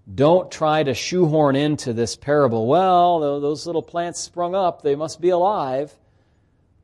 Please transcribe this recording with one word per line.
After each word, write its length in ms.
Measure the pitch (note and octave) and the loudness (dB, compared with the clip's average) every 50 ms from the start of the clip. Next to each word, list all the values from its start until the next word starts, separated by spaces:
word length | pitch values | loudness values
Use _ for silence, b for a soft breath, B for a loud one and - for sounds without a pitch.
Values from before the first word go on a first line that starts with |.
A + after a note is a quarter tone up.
| _ - F#2+ | _ -14 -4
Don't 360 | F2+ C3+ D3+ F3 F#3 F3+ - | 0 2 4 4 4 2 -2
try 320 | - - D#3+ D3+ D3+ D#3 D3+ | -6 -2 0 0 2 2 0
to 120 | C#3 A#2+ | 0 -2
shoehorn 640 | - - - F3 F#3 F3+ D3+ D3+ D#3 D3+ C#3+ C3+ | -4 -6 -4 0 2 2 2 4 2 2 2 2
into 360 | C3+ D3 D3+ D3+ - - C3+ A2+ | 2 0 0 -2 -4 -4 -6 -4
this 240 | A2+ A#2 G#2+ - | -2 -4 -4 -4
parable, 500 | - - C#3 D3 D3 C#3+ B2 A2+ A2+ A2 | -8 -4 0 2 2 2 2 2 0 0
"Well, 540 | A#2 C#3+ F3 F#3+ F#3+ F3+ F3 F3 F3 F3 E3 | 2 2 2 4 4 4 4 4 4 2 0
tho-, 200 | D3+ C#3+ C#3+ D3 | 0 -2 -2 -2
those 260 | C#3+ C#3+ D#3 C#3 - | -2 -4 -4 -4 -6
little 160 | E3+ E3+ D#3+ D3+ | -4 -4 -4 -6
plants 380 | - - E3+ E3+ F3 E3+ - | -4 -6 -6 -6 -6 -8 -10
sprung 340 | - - - E3+ F3 F3 F3+ | -14 -12 -8 -6 -6 -2 -2
up, 260 | G3 F#3+ F3 E3 - | 0 0 -2 -2 -2
they 140 | - D3 C#3+ | -2 -2 -2
must 260 | C#3+ D#3 D#3 - - | -2 -4 -8 -8 -2
be 80 | D#3+ F3+ | -2 0
alive." 640 | F3+ F3 F3 G3 G#3+ F#3+ D3 C3 C3 C3+ D3 D3 - _ _ _ _ _ _ _ _ _ _ _ _ _ _ _ _ _ | 2 2 2 2 0 0 -2 -4 -4 -4 -6 -8 -12 _ _ _ _ _ _ _ _ _ _ _ _ _ _ _ _ _